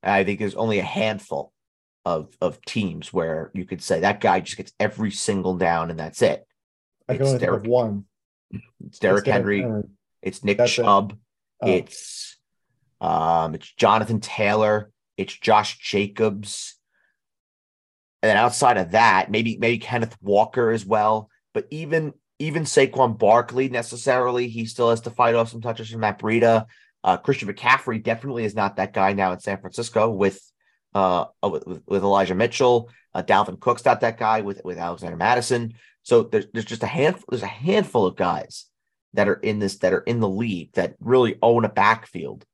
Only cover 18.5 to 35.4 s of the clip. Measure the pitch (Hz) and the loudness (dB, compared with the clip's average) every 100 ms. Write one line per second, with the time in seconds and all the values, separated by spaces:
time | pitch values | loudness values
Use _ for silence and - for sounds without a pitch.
18.5 | - 131 110 85 104 117 95 95 107 113 | 4 2 2 2 4 6 4 2 -2 -2
19.5 | 107 113 120 - 120 113 - 101 101 110 | -2 -2 -2 -4 -4 -4 -8 0 2 2
20.5 | - 117 113 95 107 107 110 107 _ _ | 2 0 0 0 0 2 0 -4 _ _
21.5 | 110 - 151 160 160 151 - _ _ 156 | -8 -8 -10 -4 -2 -4 -10 _ _ -6
22.5 | 156 151 - 135 127 127 110 104 113 117 | -4 0 2 2 4 0 2 4 4 2
23.5 | 120 135 120 117 120 139 127 123 123 123 | -2 -2 -4 -8 -6 0 0 2 0 -4
24.5 | 113 113 - 120 117 117 - 120 117 113 | -6 -8 0 2 2 -2 0 2 2 0
25.5 | 120 117 113 110 113 107 98 107 113 117 | -4 -8 -8 -10 -4 -4 -2 0 4 4
26.5 | 113 110 _ _ _ 92 87 - 135 101 | 4 0 _ _ _ -2 0 0 -2 -4
27.5 | 101 123 135 - 110 113 117 135 120 107 | -4 0 0 0 -6 -4 -4 -6 -6 -4
28.5 | 104 98 - 92 - 95 98 95 90 - | -2 -2 -2 -4 0 0 2 -2 -2 -6
29.5 | 98 90 - 117 113 110 101 98 - _ | -8 -8 -10 -4 0 0 2 0 0 _
30.5 | _ _ _ _ 101 95 87 - _ 101 | _ _ _ _ 0 2 0 -2 _ -4
31.5 | 80 - 85 - 98 98 98 95 92 117 | -4 -8 -14 -4 -2 2 2 2 0 -2
32.5 | - 127 120 - _ _ - 92 101 107 | 2 4 2 0 _ _ -10 2 2 2
33.5 | 92 - 117 139 117 120 113 110 110 101 | -4 -4 0 2 2 0 -2 -2 0 -2
34.5 | 98 92 85 85 87 87 82 98 123 | -10 -10 -8 -8 -8 -10 -2 2 2